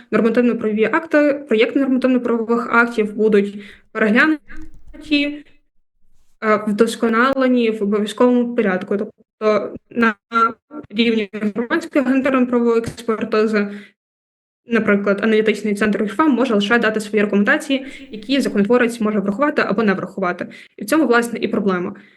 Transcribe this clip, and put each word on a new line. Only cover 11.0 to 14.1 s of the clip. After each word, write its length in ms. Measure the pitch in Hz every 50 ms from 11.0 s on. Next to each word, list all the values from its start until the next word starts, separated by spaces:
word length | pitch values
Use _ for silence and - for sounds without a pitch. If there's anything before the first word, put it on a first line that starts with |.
| 226 233 220 220 208 196
громадської 720 | - 208 208 208 196 226 240 226 320 339 330 320 - 302 254
гендерно-правової 760 | 247 269 262 254 294 269 262 247 240 247 240 233 233 233 226
експертизи, 880 | 226 - - - - - 220 208 - 208 - 214 214 220 214 208 208 202 202 202 - - _ _ _ _